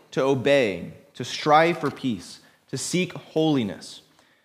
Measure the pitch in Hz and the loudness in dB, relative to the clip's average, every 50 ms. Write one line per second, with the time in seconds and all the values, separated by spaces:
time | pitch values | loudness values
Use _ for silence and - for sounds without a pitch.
0 | - _ - - 131 135 139 131 110 139 143 139 127 107 92 85 90 82 78 - | -20 _ -4 0 2 2 0 2 2 4 4 4 4 2 0 -4 -8 -12 -14 -18
1 | - _ _ - 127 - - - - 156 147 151 160 170 170 165 - 139 - - | -20 _ _ -12 -10 -8 -8 -4 2 6 6 6 6 4 0 -2 -4 -6 -6 -4
2 | - 135 110 87 - - - - _ _ _ _ _ _ - 131 - - - 180 | -4 -4 -4 -4 -8 -16 -20 -20 _ _ _ _ _ _ -10 -8 -6 -2 -2 -2
3 | 185 175 - 135 - - - 160 156 160 151 135 120 98 76 - - - - - | -2 -2 -6 -14 -18 -6 -2 0 2 2 2 2 0 -2 -4 -10 -14 -18 -20 -20
4 | - _ _ _ _ _ _ _ _ | -20 _ _ _ _ _ _ _ _